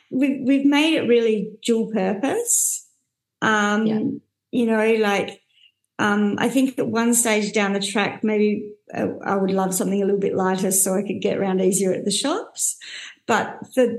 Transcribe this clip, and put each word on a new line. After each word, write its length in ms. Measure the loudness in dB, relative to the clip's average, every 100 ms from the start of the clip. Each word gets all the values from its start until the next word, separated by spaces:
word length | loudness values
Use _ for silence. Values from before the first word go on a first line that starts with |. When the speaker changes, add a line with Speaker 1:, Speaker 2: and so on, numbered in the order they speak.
| -6
Speaker 1:
we've, 300 | 0 0 0 0
we've 180 | 2
made 300 | 4 4 2
it 140 | 2 2
really 420 | 4 4 0 -4 -6
dual 260 | -2 0 0
purpose. 960 | -2 -2 -2 -2 -2 0 0 0 -4 -12 _ _ _ _ -4
Um, 440 | 0 2 2 0 0
Speaker 2:
Yeah. 140 | -2 -2 -6 _ _ _
Speaker 1:
you 160 | -2 0
know, 280 | 2 2
like, 460 | 2 2 0 -2 -10 _ _ _ _ _ -2
um, 380 | 0 2 0 0
I 100 | 0
think 300 | 2 0 0
at 100 | -2
one 240 | 0 2
stage 380 | 2 2 0 0
down 200 | 0 0
the 60 | -2
track, 440 | -2 -2 -2 -2
maybe, 480 | -2 2 2 0 -6 -16 -12
uh, 140 | -6 -4 -4
I 120 | -4 0
would 140 | 0
love 240 | 0 0
something 280 | -2 -2 0
a 40 | 0
little 140 | 0
bit 140 | 0
lighter 360 | 0 0 0 0
so 240 | 0 0
I 80 | 0
could 180 | -2 -2
get 160 | -2 0
around 220 | 0 2
easier 320 | 2 2 0
at 120 | 0
the 60 | -2
shops. 680 | -2 -2 -4 -6 -6 -6 -6 -12 -16 -16 -10 -2
But 320 | 0 -2 -8 -4
for, 100 | 0 0